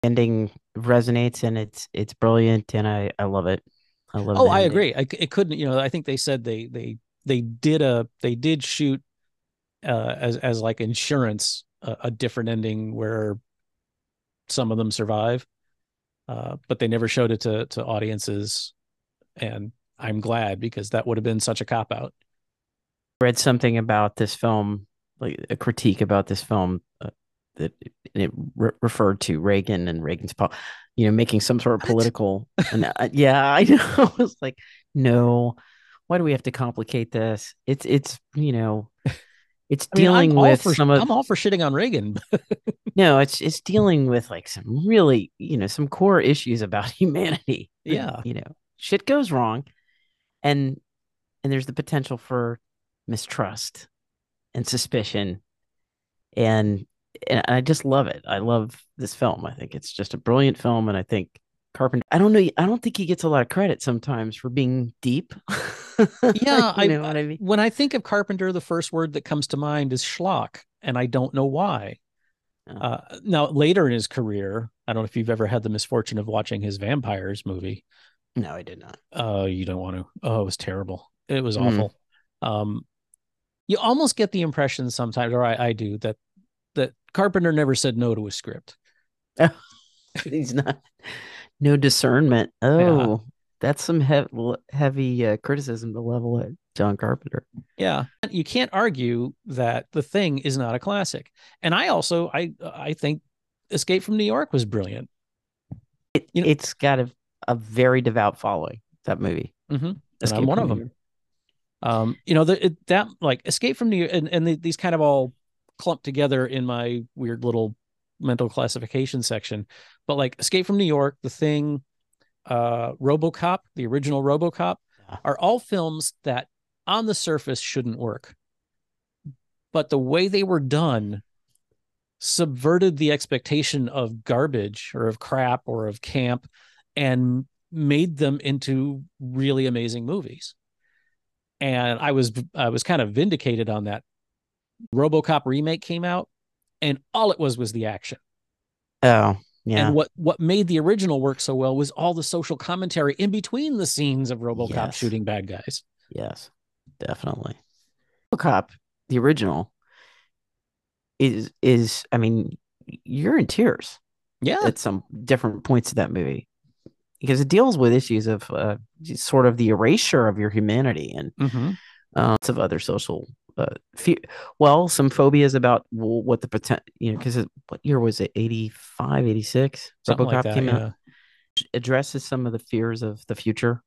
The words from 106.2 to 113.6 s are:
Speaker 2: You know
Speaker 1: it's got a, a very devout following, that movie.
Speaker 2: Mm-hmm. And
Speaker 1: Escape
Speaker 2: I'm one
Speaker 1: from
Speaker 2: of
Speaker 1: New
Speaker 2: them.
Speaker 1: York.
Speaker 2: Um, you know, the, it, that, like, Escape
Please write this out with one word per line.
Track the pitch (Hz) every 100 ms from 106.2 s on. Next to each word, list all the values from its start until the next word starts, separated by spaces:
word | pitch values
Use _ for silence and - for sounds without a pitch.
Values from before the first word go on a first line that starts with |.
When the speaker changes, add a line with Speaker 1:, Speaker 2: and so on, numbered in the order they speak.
| -
Speaker 2:
You | 175
know | 175
Speaker 1:
it's | 147 -
got | - 139 135
a, | 123 _ _ _ -
a |
very | 120 110 110 127 127
devout | 123 113 104 -
following, | 104 98 78 113 _ _
that | - 90
movie. | 98 85 - _ _
Speaker 2:
Mm-hmm. | 143 156
And | 202 _ _
Speaker 1:
Escape | - 107
Speaker 2:
I'm | 131
one | 185
Speaker 1:
from |
Speaker 2:
of | 202
Speaker 1:
New |
Speaker 2:
them. | 110 120
Speaker 1:
York. | _ _ _ _ _ _ _ _ _
Speaker 2:
Um, | 117 113 110 120 -
you |
know, | 156
the, | 160 190 185
it, | 160 _
that, | 180 214 -
like, | 156 127 -
Escape | -